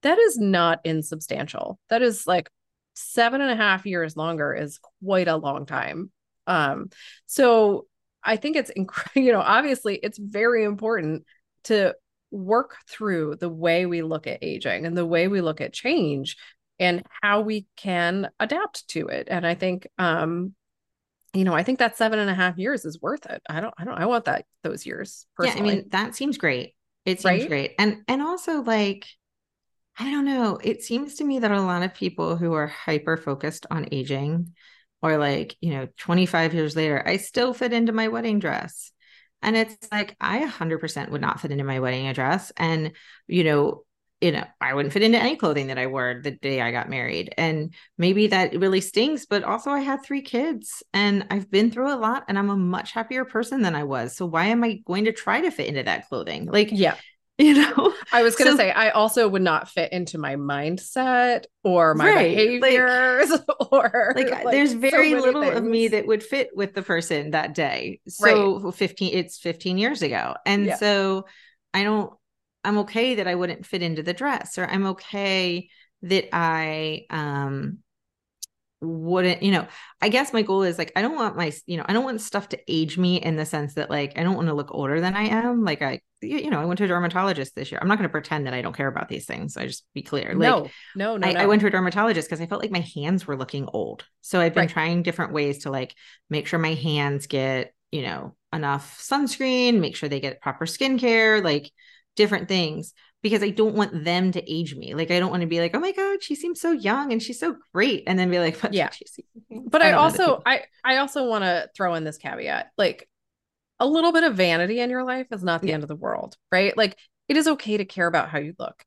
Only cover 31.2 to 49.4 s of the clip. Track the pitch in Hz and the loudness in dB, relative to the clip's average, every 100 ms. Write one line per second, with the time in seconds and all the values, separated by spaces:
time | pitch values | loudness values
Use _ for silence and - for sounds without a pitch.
31.2 | 294 269 226 202 190 180 180 - 185 - | -2 0 2 2 0 0 -2 -4 -6 -2
32.2 | 165 165 170 160 151 - - 156 151 160 | -2 0 0 0 -2 -6 -2 -2 0 -4
33.2 | 151 139 147 165 - 160 147 143 131 135 | -2 -6 -6 -8 -8 -6 -4 -6 -4 -4
34.2 | 143 165 170 - _ _ _ _ 160 156 | -2 -2 -4 -10 _ _ _ _ 0 2
35.2 | 143 139 156 - 170 139 127 _ - 175 | 2 0 -4 -6 -4 -4 -8 _ 0 2
36.2 | 180 175 165 165 156 156 156 147 - 190 | 2 2 2 0 -2 0 0 0 0 -2
37.2 | 196 - 247 247 247 233 233 220 220 233 | -2 -2 -2 0 -2 2 2 0 -2 -2
38.2 | 233 208 180 - - - - _ _ - | -2 -2 0 -4 -6 -14 -20 _ _ -20
39.2 | _ _ - 226 220 220 - 208 208 - | _ _ 0 2 0 -4 -8 -6 -6 -4
40.2 | 151 208 294 - 165 160 160 151 - 147 | -4 -2 -4 -4 -4 -4 -4 -8 -6 -4
41.2 | 143 - 156 143 139 131 127 127 135 131 | -4 -4 -4 -6 -4 -2 -2 -2 -4 -2
42.2 | 131 180 - - 165 160 156 - - - | 0 0 -4 -4 0 0 -4 -8 -20 -20
43.2 | _ 175 160 147 147 - - _ _ _ | _ 2 4 4 2 -2 -12 _ _ _
44.2 | 180 151 - _ - 139 156 196 220 233 | 0 0 -6 _ -4 -2 -2 2 4 4
45.2 | 240 311 190 147 135 131 127 131 123 123 | 2 0 0 0 -2 -4 -4 -2 -4 -4
46.2 | 143 127 139 135 117 120 - 135 120 - | -8 -6 -4 -2 -2 -2 -4 -6 -6 -6
47.2 | - - 160 156 156 - _ - 175 190 | -6 -2 -2 -2 -6 -12 _ -2 2 4
48.2 | 214 190 185 - 190 190 185 - 254 302 | 4 4 2 2 2 2 0 0 0 -2
49.2 | - 202 | -2 -2